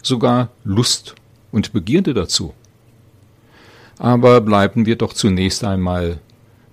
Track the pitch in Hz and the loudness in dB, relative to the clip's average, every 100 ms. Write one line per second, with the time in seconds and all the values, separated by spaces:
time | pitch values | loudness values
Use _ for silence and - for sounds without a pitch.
0 | - 127 123 123 123 _ 104 98 120 - | -6 -2 0 0 -2 _ -4 -2 -2 -4
1 | - - _ _ _ 107 - 110 87 160 | -10 -20 _ _ _ -4 -4 -4 0 0
2 | 185 117 82 - 85 - _ _ _ _ | 0 -2 -2 -4 -6 -14 _ _ _ _
3 | _ _ _ _ _ - - - - - | _ _ _ _ _ -20 -20 -20 -20 -6
4 | 117 123 123 123 107 104 98 117 110 113 | 0 4 6 6 4 2 2 0 0 0
5 | 110 - 107 92 95 - 101 95 90 90 | -2 -2 0 0 -2 -2 -4 -2 -2 -2
6 | 87 85 - _ _ _ _ | -4 -6 -14 _ _ _ _